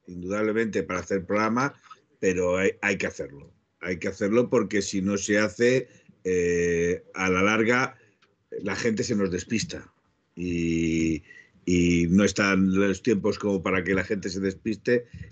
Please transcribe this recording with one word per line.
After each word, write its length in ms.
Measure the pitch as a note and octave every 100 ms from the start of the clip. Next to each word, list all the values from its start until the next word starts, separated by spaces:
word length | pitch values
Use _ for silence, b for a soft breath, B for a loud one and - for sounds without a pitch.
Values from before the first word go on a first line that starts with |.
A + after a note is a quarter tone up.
| -
indudablemente, 760 | F2+ F2+ G#2 G#2+ A2 A2+ G2
para 180 | F#2 F2+
hacer 260 | E2 G2 F2
programa, 480 | G#2 A2 A#2 C#3 - B B _ -
pero 380 | G2 F2+ F2+ F#2
hay, 160 | F#2+ -
hay 160 | G2+ F#2+
que 100 | F#2+
hacerlo. 460 | - C#2+ C#2+ D#2 _ _ _
Hay 180 | F2 F2
que 100 | G2+
hacerlo 400 | F#2+ G2+ A#2 B2
porque 320 | B2 G2+ G#2
si 220 | - G2
no 160 | F#2+ G2+
se 200 | - G#2
hace, 500 | G#2+ F#2 A#2+ C3 - b b _
eh, 800 | F#2 F2+ F2 F2 F2 E2+ F2 F2+ -
a 140 | F#2 F#2
la 140 | F#2
larga, 560 | G2+ A2 A2+ B2 B2+ - b b _ _ _
la 240 | - F#2+
gente 300 | F2+ A#2+ G#2+
se 120 | A2+ G#2
nos 140 | G2
despista. 640 | F2+ - A2 E2+ D2+ - _ _ _ _
Y, 880 | - F2 E2+ E2+ E2 E2 E2 E2 D#2 B B B _
y 420 | - F2+ F2 E2+ E2+
no 160 | F#2+
están 500 | G2 - G2+ F#2+ F#2+
los 280 | F#2+ G2 F#2+
tiempos 360 | B2 G#2 G2+ -
como 240 | G#2 F#2+
para 200 | F#2 F#2+
que 120 | F2
la 100 | F#2+
gente 240 | F2+ G#2 F2+
se 100 | F#2
despiste 680 | F#2+ F2+ A2+ G#2 - A#2+ - B B